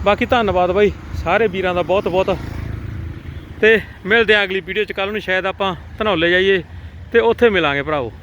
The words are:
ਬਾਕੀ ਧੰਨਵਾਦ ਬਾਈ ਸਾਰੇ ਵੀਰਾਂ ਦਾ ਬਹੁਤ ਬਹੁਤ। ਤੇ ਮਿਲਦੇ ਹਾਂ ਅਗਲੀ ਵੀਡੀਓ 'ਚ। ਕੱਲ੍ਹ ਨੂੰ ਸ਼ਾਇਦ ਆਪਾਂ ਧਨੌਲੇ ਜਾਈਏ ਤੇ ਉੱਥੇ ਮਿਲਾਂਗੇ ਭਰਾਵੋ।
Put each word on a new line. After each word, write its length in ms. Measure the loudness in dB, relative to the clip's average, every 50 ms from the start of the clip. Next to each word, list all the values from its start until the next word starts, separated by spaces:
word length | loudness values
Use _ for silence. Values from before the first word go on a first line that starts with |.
| 2
ਬਾਕੀ 220 | 2 2 2 2
ਧੰਨਵਾਦ 440 | 2 2 2 2 2 2 2 2 2
ਬਾਈ 200 | 4 4 2 2 2 -2 -12 -10 -8
ਸਾਰੇ 320 | -6 -2 0 2 2 2 0
ਵੀਰਾਂ 240 | 0 -2 -2 -2 0
ਦਾ 60 | -2 0
ਬਹੁਤ 240 | 2 0 0 0
ਬਹੁਤ। 300 | 0 0 0 0 0 -2 -2 -4 -10 -10 -8 -8 -8 -8 -8 -10 -10 -10 -10 -10 -10 -12 -12 -14 -14 -14 -14 -14 -14 -4 2
ਤੇ 180 | 4 4 4 4 2 -4 -16 -12 -2
ਮਿਲਦੇ 300 | 2 2 2 4 4 4
ਹਾਂ 80 | 2 2
ਅਗਲੀ 180 | 0 -2 -4
ਵੀਡੀਓ 220 | -4 -4 -2 -2 -2
'ਚ। 80 | -2 -2
ਕੱਲ੍ਹ 180 | -6 -4 -4
ਨੂੰ 100 | -4 -6
ਸ਼ਾਇਦ 240 | -4 -2 -2 0 0
ਆਪਾਂ 280 | -2 -4 -2 -2 -2 -2 -4 -10 -16 -6 -4
ਧਨੌਲੇ 300 | 0 0 2 2 4 4
ਜਾਈਏ 300 | 4 4 4 4 2 2 0 -6 -14 -16 -14 -16 -16 -16 -14 -2
ਤੇ 80 | 0 2
ਉੱਥੇ 280 | 2 2 2 4 2 4
ਮਿਲਾਂਗੇ 320 | 4 4 2 2 0 -2 -2
ਭਰਾਵੋ। 280 | -2 -2 -2 -4 -6 -10 -12